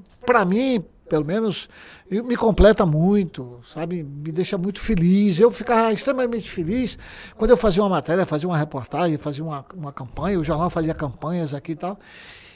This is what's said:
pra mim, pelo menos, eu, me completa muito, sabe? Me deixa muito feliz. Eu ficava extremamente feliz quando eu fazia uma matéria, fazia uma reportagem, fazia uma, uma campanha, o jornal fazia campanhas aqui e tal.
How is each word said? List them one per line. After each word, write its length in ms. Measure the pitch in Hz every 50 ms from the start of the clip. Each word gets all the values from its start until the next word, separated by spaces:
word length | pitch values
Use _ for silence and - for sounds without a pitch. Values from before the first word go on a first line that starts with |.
| 190 - _ _ -
pra 180 | 214 247 226 196
mim, 400 | 175 190 226 262 269 254 208 160 - _ _ _ -
pelo 160 | - 151 156
menos, 460 | 151 180 220 226 208 170 - - - - - - - - - - -
eu, 140 | 185 214 240
me 120 | 254 240
completa 520 | - 247 220 180 - 185 208 214 214 208 165
muito, 720 | 151 156 165 190 208 208 190 156 - - 127 120 123 120 120 -
sabe? 300 | - 156 165 165 180 175
Me 300 | 156 139 143 143 147 165
deixa 260 | 156 175 180 - 208 185
muito 220 | 175 202 196 -
feliz. 600 | - - 220 180 165 175 190 202 208 202 175 156
Eu 120 | 226 240
ficava 420 | - - 208 - 240 226 226 226 214
extremamente 560 | - - 277 277 254 254 233 233 220 180 -
feliz 480 | - 190 165 156 220 254 254 208 - - - - - - - - - -
quando 140 | 220 220
eu 60 | 247 240
fazia 260 | - 214 160 190 208
uma 60 | 196
matéria, 360 | 185 151 - - 165 190 180
fazia 240 | - 156 151 156 180
uma 80 | 175 151
reportagem, 580 | 151 151 - - 123 - - - 175 175 151 135
fazia 240 | - 151 143 139 160
uma, 200 | 165 151 139 - - -
uma 180 | 185 147 143 139
campanha, 460 | - 135 117 - - 147 185 208 175
o 40 | 151
jornal 280 | 151 160 147 170 175
fazia 240 | - 175 156 160 156
campanhas 580 | - 160 143 110 - - 156 175 175 165 143 139
aqui 200 | 139 - - 160
e 20 |
tal. 240 | 151 - 180 202 196 - - - - - - - - - - -